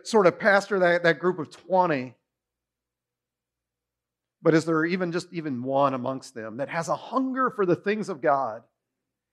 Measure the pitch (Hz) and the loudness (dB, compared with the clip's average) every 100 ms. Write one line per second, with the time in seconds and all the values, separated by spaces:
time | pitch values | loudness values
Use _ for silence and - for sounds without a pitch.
0 | - 226 180 - 214 196 196 202 175 175 | -2 4 4 4 4 4 4 2 4 4
1 | 170 156 180 180 147 - 175 185 180 143 | 2 2 0 -2 -6 -12 -2 0 2 0
2 | 127 - _ _ _ _ _ _ _ _ | -6 -14 _ _ _ _ _ _ _ _
3 | _ _ _ _ _ _ _ _ _ _ | _ _ _ _ _ _ _ _ _ _
4 | _ _ _ _ 165 160 160 160 165 185 | _ _ _ _ 2 2 2 0 0 -2
5 | 180 170 170 175 151 123 127 135 139 131 | -2 -4 -8 -8 -6 -6 -2 2 2 0
6 | 123 135 - 117 110 113 135 165 165 147 | -6 -8 -12 -14 -12 -10 -8 -6 -6 -6
7 | - 247 262 262 254 - 185 170 202 214 | -4 -4 -2 0 -2 0 0 0 0 -4
8 | 190 160 151 139 123 110 - _ _ _ | -4 -4 0 0 0 -8 -16 _ _ _
9 | _ _ _ | _ _ _